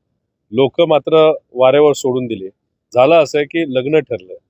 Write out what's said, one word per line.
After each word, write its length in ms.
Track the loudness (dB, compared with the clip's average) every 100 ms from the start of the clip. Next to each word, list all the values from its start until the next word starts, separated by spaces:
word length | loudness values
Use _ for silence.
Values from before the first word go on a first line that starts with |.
| _ _ _ _ _
लोक 300 | -2 -2 0
मात्र 520 | 0 0 0 2 2 0 -8
वाऱ्यावर 400 | 0 2 4 2
सोडून 320 | 0 -4 -4 -6
दिले. 220 | -10 -12 -18 _ _ _ 0
झालं 200 | 2 2
असं 260 | 2 -2
की 340 | -6 -6 -4 -4
लग्न 240 | -2 -2
ठरलं, 340 | -2 -10 -12 -20 _